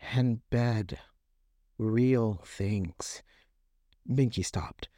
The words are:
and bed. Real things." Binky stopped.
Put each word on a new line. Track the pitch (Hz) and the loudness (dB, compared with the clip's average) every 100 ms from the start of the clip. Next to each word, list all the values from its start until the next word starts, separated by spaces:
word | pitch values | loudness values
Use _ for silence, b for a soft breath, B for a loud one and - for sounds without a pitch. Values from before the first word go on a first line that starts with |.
| - | -4
and | 127 127 117 - | 0 2 0 -2
bed. | 120 120 110 92 - - _ _ _ _ _ _ - | 0 2 0 -2 -8 -16 _ _ _ _ _ _ -4
Real | 110 113 127 127 110 85 | 0 4 4 4 2 -2
things." | - - 98 104 87 - - - - b b b _ _ _ _ - | -8 -6 -2 -2 -4 -8 -12 -14 -18 b b b _ _ _ _ -2
Binky | 131 127 - | 2 2 0
stopped. | - 90 - - - | -4 -4 -6 -12 -18